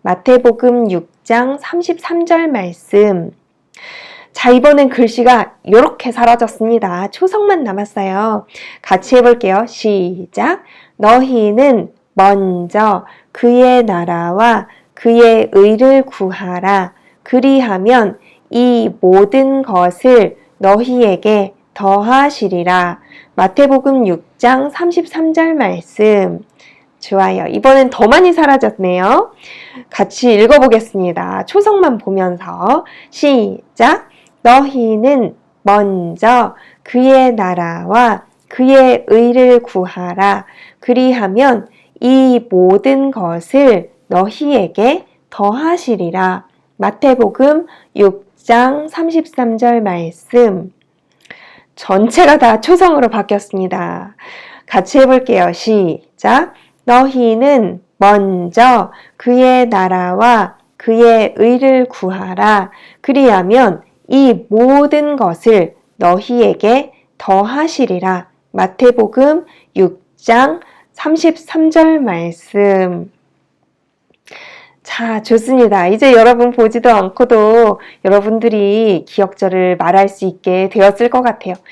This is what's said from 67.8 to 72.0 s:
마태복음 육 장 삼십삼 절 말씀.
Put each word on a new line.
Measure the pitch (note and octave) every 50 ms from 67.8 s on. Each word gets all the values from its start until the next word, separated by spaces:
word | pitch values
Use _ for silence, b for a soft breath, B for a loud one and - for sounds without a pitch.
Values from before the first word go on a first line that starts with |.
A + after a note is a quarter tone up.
| B3+ G3+ F#3 F3+ F#3 F#3 F#3 F3+ F3+ _ _ _ _ _
마태복음 | - F#3+ F#3 F#3+ - - C4 B3 A#3+ A#3+ G#3+ G#3 - B3+ C4+ D4 D#4 F4 - b b b b b b
육 | F#3+ F#3 E3+ F3+ - _ _ _
장 | _ - - A3+ A#3+ C4 D4 D#4+ F4 b b b b b b b
삼십삼 | - - D4+ D#4 D#4 E4+ E4 E4 - - - - D#4+ D#4+ D#4+
절 | D#4+ E4 D#4+ D#4+ D#4+
말씀. | D4+